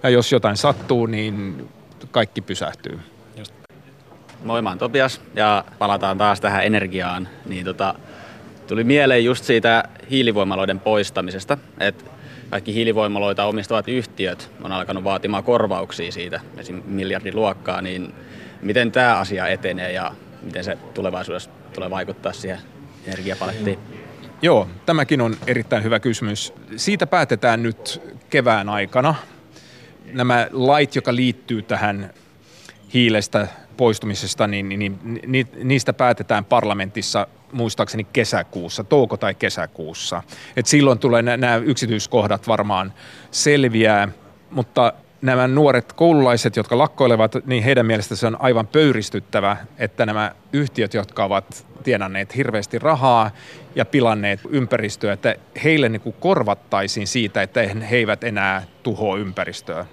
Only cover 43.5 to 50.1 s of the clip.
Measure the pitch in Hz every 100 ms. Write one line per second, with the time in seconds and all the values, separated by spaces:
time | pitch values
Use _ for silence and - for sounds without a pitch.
43.5 | 143 127 110 110 104 101 - - - _
44.5 | 151 120 - 117 - _ _ 131 127 127
45.5 | 135 151 123 - - 165 156 131 120 120
46.5 | 110 104 120 147 - 131 113 110 131 -
47.5 | 127 113 131 113 110 101 104 117 113 135
48.5 | 113 107 151 156 110 101 104 - 110 98
49.5 | 104 - - 113 - 113